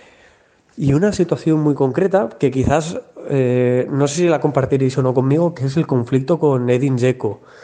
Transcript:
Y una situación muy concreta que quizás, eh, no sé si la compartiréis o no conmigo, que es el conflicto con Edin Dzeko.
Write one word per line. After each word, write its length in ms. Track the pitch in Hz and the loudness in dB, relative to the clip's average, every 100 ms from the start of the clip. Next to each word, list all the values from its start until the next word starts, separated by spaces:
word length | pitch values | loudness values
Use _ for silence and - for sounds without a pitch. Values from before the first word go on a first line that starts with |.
| - _ - _ _ _ _ - | -20 _ -20 _ _ _ _ -4
Y 160 | 139 | 0
una 200 | 143 208 | 2 2
situación 480 | 190 170 147 160 156 | 0 -2 -2 0 0
muy 120 | 147 | 2
concreta 560 | 139 135 127 185 190 226 - | 0 0 0 0 0 -2 -2
que 140 | 139 | -2
quizás, 480 | 131 120 147 160 185 - - - | 0 0 0 -2 -8 -12 -14 -4
eh, 580 | 139 127 123 123 123 - | 0 0 2 2 0 0
no 180 | 139 143 | -2 -2
sé 80 | 143 | 0
si 100 | 175 | 0
la 140 | 147 | 2
compartiréis 540 | 151 139 127 139 131 135 | 0 0 0 0 0 0
o 20 | |
no 140 | 131 127 | 0 2
conmigo, 400 | 131 151 170 170 | 2 2 0 -2
que 100 | 135 | -4
es 120 | 143 | -2
el 100 | 156 | 0
conflicto 500 | 131 117 131 135 165 | 0 0 -2 0 0
con 320 | 151 131 123 | 2 0 2
Edin 280 | 123 139 127 | 0 0 0
Dzeko. 440 | 127 123 107 104 - - | 0 0 -4 -8 -16 -20